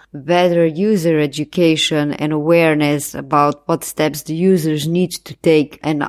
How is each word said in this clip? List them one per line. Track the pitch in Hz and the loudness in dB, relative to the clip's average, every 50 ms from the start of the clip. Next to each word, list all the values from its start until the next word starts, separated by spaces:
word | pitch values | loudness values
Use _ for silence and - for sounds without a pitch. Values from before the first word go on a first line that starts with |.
| _ _ - | _ _ -18
better | 147 135 151 175 175 180 175 170 170 165 | -12 -4 0 2 2 4 4 4 2 2
user | 165 147 170 202 214 214 180 156 170 160 151 | 2 0 0 0 0 0 2 2 0 2 0
education | 151 139 135 151 147 - - 185 170 165 156 151 - - 160 147 147 147 | 0 -2 -4 -8 -10 -6 0 2 2 2 2 2 0 -2 0 -2 -2 -2
and | - - 151 151 156 | -4 -4 -4 -2 -2
awareness | 151 147 165 170 170 165 160 151 151 151 147 147 143 139 - - | -2 2 2 4 4 4 2 2 2 0 0 0 -2 -4 -8 -12
about | 139 139 135 156 147 147 147 147 - _ | -12 -6 -2 0 2 2 2 0 -4 _
what | - 165 165 - | -4 -4 -4 -4
steps | - - - 156 151 147 147 - | -8 -4 -2 -2 -2 -2 -6 -8
the | - 160 | -8 -4
users | 165 185 190 190 170 156 156 156 147 143 | 0 2 2 2 2 0 -2 -2 -2 -2
need | 160 170 180 180 175 | -2 0 0 -2 -2
to | - - - - - | -4 -12 -14 -18 -18
take, | - - 170 160 151 135 - - - | -2 2 4 4 4 2 0 -6 -8
and | - 156 151 143 143 | -6 -4 -4 -4 -4